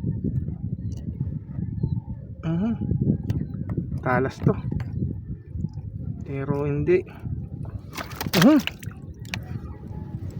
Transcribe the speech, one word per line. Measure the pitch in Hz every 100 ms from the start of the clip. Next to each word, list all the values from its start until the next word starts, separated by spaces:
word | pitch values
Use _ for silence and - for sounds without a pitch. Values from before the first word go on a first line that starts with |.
| - - - - - - - - - - - - - - - - - - - - - - - -
Mhm. | 160 170 226 220 - - - - - - - - - - - -
Talas | 131 123 131 -
to. | - - - - - - - - - - - - - - - - - - -
Pero | 139 143 143 147
hindi. | 147 147 180 - - - - - - - - - - - - - 185
Mhm. | 214 302 - - - - - - - - - - - - - - - - -